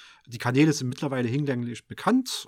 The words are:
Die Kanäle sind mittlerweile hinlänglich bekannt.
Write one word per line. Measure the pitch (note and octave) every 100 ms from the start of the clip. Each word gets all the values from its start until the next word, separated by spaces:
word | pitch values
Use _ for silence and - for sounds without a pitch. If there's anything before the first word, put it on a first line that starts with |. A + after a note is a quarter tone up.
| - - -
Die | A#2
Kanäle | B2 B2+ D#3
sind | D#3 B2+
mittlerweile | B2+ D3 C3 A#2+
hinlänglich | C#3 C#3 B2 A#2+ - -
bekannt. | - - B3+ B3+ -